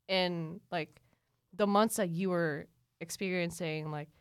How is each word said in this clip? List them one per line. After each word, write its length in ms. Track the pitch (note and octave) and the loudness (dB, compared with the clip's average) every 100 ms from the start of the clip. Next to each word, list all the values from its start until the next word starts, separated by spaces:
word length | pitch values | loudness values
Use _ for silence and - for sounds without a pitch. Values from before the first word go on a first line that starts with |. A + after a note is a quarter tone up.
| - | -2
in, 540 | F#3+ F3+ F3 D#3+ F#3 - | 0 2 -2 -6 -10 -6
like, 300 | F3 D#3 - _ _ _ _ _ F3+ | -6 -6 -12 _ _ _ _ _ 0
the 100 | G3+ | 4
months 280 | G3+ A3 - | 6 4 2
that 120 | F#3 | 0
you 200 | E3 F#3+ | 0 0
were 380 | F3 E3 D3 F3 _ _ - | 2 0 -2 -10 _ _ -16
experiencing, 880 | E3+ - G3 F3+ E3+ E3+ E3 D#3 D#3 | -12 -6 -2 0 -2 -2 -4 -4 -6
like, 160 | D3+ D3+ _ | -8 -10 _